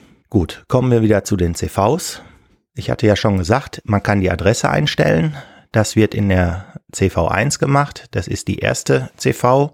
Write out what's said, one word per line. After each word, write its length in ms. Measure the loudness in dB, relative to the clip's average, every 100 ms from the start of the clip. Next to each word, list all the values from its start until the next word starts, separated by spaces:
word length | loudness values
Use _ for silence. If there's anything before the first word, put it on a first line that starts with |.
| _ _ _
Gut, 360 | -2 -2 -6 -2
kommen 240 | 0 2
wir 100 | 4
wieder 220 | 4 2
zu 140 | 0 0
den 180 | 0 -2
C 140 | -4
Vs. 520 | 0 0 0 -4 -14 -18 _ _ _ _ -10
Ich 160 | -6
hatte 160 | 0 2
ja 80 | 2
schon 220 | 2 0
gesagt, 440 | 0 -2 -2 -10 -2
man 180 | -2
kann 160 | 0 0
die 100 | 0
Adresse 400 | 0 0 2 0
einstellen. 680 | 0 0 0 0 2 0 -4 -14 -20 _
Das 240 | -2 0 2
wird 180 | 2
in 160 | 2 2
der 360 | 2 2 -2 -10 -20 -16
C 180 | -2 0
V 180 | 2 0
eins 300 | 0 -2 -2
gemacht. 480 | 0 0 0 -6 -10
Das 160 | -8 -6
ist 200 | -6 -6
die 120 | -4
erste 500 | -2 -2 0 -2 -2 -6
C 160 | -4
V 400 | 0 2 2 0